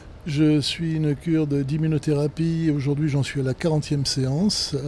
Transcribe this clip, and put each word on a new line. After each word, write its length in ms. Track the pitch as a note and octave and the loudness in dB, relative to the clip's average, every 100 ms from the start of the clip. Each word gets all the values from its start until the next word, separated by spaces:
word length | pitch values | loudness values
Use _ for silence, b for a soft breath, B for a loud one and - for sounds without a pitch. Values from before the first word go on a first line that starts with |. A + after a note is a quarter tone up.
| B - | B -14
Je 360 | F3 C#3+ D#3 D3+ | -6 2 4 4
suis 340 | - - E3 | 2 -2 -2
une 220 | D#3+ D3+ C#3 | 0 0 -2
cure 320 | F3 D#3+ D3 | 0 0 2
de, 160 | C#3+ | 0
d'immunothérapie. 1080 | C3+ D#3 D#3+ D#3 - C#3+ D3 - E3 E3 D#3+ | 0 0 0 0 0 0 0 0 0 2 2
Aujourd'hui, 360 | D3 C3+ C#3+ D#3 | 0 0 0 0
j'en 160 | C#3 | 0
suis 160 | C3 C#3+ | 0 -2
à 20 | |
la 120 | C3 | -2
quarantième 520 | B2 E3+ D3+ - D3 C3+ | 0 0 0 0 -2 0
séance 680 | C3+ C3 D3 G#3 - - C#3 | 0 0 2 2 0 -2 -4